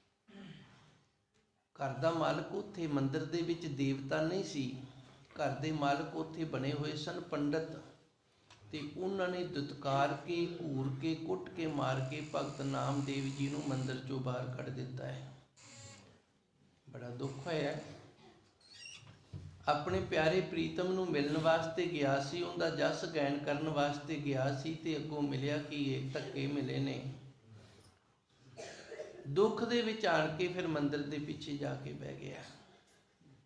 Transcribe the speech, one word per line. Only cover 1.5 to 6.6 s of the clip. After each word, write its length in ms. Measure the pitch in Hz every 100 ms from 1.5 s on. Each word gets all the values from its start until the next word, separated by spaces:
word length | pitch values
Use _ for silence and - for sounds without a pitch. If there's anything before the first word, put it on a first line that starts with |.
ਘਰ 420 | _ _ - 135
ਦਾ 180 | 127 160
ਮਾਲਕ 400 | 165 147 147 -
ਉੱਥੇ 360 | 202 202 - 160
ਮੰਦਿਰ 380 | 143 135 156 156
ਦੇ 160 | 170
ਵਿੱਚ 240 | 165 165 160
ਦੇਵਤਾ 560 | 135 135 135 135 156
ਨਹੀਂ 220 | 160 185
ਸੀ, 380 | 175 147 127 131 - - - - - -
ਘਰ 120 | 143
ਦੇ 220 | 131 156
ਮਾਲਕ 440 | 151 143 147 156 160
ਉੱਥੇ 280 | 160 165
ਬਣੇ 300 | 156 131